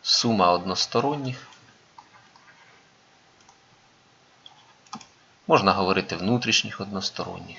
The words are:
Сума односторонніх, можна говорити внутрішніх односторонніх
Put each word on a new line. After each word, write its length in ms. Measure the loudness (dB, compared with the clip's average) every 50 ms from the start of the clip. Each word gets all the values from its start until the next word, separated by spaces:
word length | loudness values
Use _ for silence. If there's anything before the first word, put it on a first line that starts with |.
Сума 500 | _ 0 0 2 2 2 4 4 6 6
односторонніх, 960 | 4 4 2 -2 -2 -2 -2 0 0 0 0 0 -2 -2 -6 -8 -8 -10 -14 -20 -20 -20 -20 -20 -20 _ _ _ _ -20 -20 _ _ -20 -20 -20 _ -20 _ -20 -20 _ -20 -20 -20 -20 _ _ _ _ _ _ _ _ _ _ _ _ _ -20 -20 _ _ _ _ _ _ _ _ _ _ _ _ _ _ _ _ _ _ -20 -20 -20 -20 _ -20 _ _ -18 -16 -16 -16 -20 _ _ _ _ _ _ _ 4
можна 260 | 4 4 6 4 2
говорити 420 | 2 2 2 2 0 0 -2 -6
внутрішніх 680 | -4 0 0 0 0 2 0 0 0 0 -2 -8 -10
односторонніх 760 | -10 -8 -6 -6 -6 -6 -6 -6 -8 -8 -8 -12 -14 -16 -18